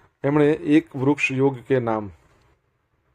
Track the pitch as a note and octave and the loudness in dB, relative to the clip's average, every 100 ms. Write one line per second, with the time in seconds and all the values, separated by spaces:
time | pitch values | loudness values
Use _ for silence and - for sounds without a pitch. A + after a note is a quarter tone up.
0 | _ _ C#3 D3 D3 D#3+ E3 D3+ D#3+ C#3+ | _ _ -2 2 2 0 2 2 2 -4
1 | C3 D3 - C3 C3+ C3 A#2 C3+ A#2 A2 | -2 0 -2 0 -2 -2 -2 -2 0 -4
2 | G#2 - _ _ _ _ _ _ _ _ | -6 -16 _ _ _ _ _ _ _ _
3 | _ | _